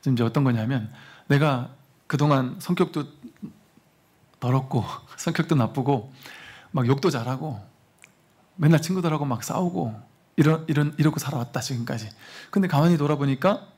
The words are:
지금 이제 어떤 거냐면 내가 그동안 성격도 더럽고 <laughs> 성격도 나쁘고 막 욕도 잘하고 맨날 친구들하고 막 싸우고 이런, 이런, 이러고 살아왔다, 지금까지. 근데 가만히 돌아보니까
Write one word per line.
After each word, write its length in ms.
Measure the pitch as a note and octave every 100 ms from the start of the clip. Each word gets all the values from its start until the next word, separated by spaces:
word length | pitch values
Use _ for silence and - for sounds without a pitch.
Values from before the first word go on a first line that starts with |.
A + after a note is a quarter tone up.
지금 120 | -
이제 100 | B2
어떤 200 | A2+ D3
거냐면 480 | C3+ A#2 A2 C3+ G#2+ - - - _
내가 420 | C#3+ D3+ B2+ A#2+ - _ _ _
그동안 480 | C#3 D3 C#3 B2+ -
성격도 460 | - F3+ F3 D#3 C#3+ - - _ - - _ _ _ _ _ _ _ _
더럽고 460 | B2 C3 C3 B2 F#2+ -
<laughs> 120 | - -
성격도 380 | - E3 D#3+ D3+
나쁘고 580 | A2+ - B2+ C#3 - - - - - - -
막 160 | - A#2+
욕도 220 | C#3 F3+
잘하고 540 | C#3 A#2 C3 D#3 G#2+ - _ _ _ - _ _ _ _ -
맨날 260 | D#3 D#3+
친구들하고 440 | D#3+ F#3 E3+ D#3 D3
막 180 | A#2+
싸우고 560 | - - F3+ F3+ D3 A2 - _ _ -
이런, 300 | D3+ D#3+ D#3+
이런, 280 | D3 D3 D3
이러고 220 | D3+ D#3
살아왔다, 400 | C3 C#3 A#2+ B2
지금까지. 500 | A#2 B2+ A#2 A#2 G#2+ - - - -
근데 180 | G#3 F#3
가만히 300 | C#3+ E3 E3+
돌아보니까 680 | D3 D3 C#3 C3+ F#3 G3+ -